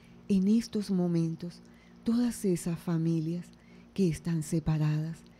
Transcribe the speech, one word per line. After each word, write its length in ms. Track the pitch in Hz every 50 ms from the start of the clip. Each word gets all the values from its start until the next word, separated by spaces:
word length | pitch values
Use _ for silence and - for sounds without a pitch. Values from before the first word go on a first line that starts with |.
| - - - - - -
en 200 | 202 190 185 202
estos 420 | 220 233 226 - - 214 196 -
momentos 720 | 196 180 180 175 170 170 165 165 165 - - 175 - - - - - - - - - -
todas 420 | - 233 233 240 247 240 226 - -
esas 340 | 196 175 170 - 180 170 160
familias 680 | - 180 170 160 160 165 165 165 156 160 170 175 175 - - - - - - - - - -
que 140 | - 190 170
están 340 | 151 - - 175 170 160
separadas, 760 | 151 - 175 165 151 - 156 151 151 151 151 156 156 160 165 - - - -